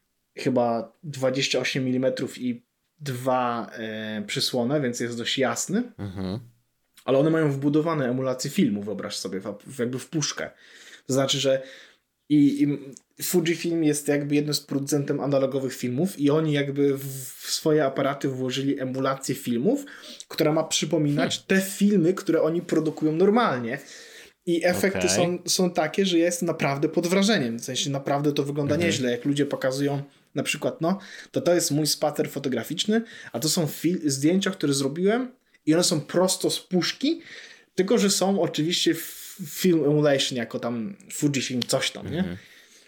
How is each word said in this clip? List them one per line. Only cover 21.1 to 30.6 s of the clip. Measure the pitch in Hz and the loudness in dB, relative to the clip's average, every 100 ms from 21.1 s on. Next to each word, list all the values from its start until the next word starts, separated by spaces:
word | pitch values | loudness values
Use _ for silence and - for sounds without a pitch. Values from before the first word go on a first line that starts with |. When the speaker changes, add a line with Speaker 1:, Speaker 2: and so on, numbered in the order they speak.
| 143 170 - - | 2 0 -4 0
Speaker 2:
Hmm. | 190 | 0
Speaker 1:
te | 190 | 0
filmy, | - 202 208 160 | 2 4 4 4
które | 190 - 160 | 2 0 2
oni | 156 170 | 2 0
produkują | 175 160 156 147 156 | 0 0 0 0 0
normalnie. | 160 196 226 214 127 117 143 - - - - - _ - | 4 4 4 2 0 -4 -8 -12 -20 -20 -20 -20 _ -2
I | 170 175 | 2 2
efekty | 180 196 190 | 2 0 2
Speaker 2:
Okej. | 185 | 2
Speaker 1:
są, | 202 175 180 - | 4 2 0 -2
są | - 180 | 2 2
takie, | 175 156 - 196 | 2 0 2 2
że | 170 | 4
ja | |
jestem | 170 175 170 | 2 2 -2
naprawdę | 160 147 139 156 | 0 0 0 0
pod | - 170 | 0 2
wrażeniem. | 196 196 208 120 117 | 2 4 2 0 -4
W | |
sensie | - 127 143 | -6 -4 -2
naprawdę | 139 139 143 147 | -4 0 2 2
to | 147 | 2
wygląda | 143 147 139 | -2 -2 0
Speaker 2:
Mhm. | 147 170 | 2 2
Speaker 1:
nieźle, | 113 123 | 2 0
jak | 120 | 0
ludzie | 143 143 143 | 0 0 0
pokazują | 135 135 135 143 143 139 _ _ | 0 -2 0 -2 -2 -6 _ _
na | 143 | -6
przykład, | 147 151 | -4 -2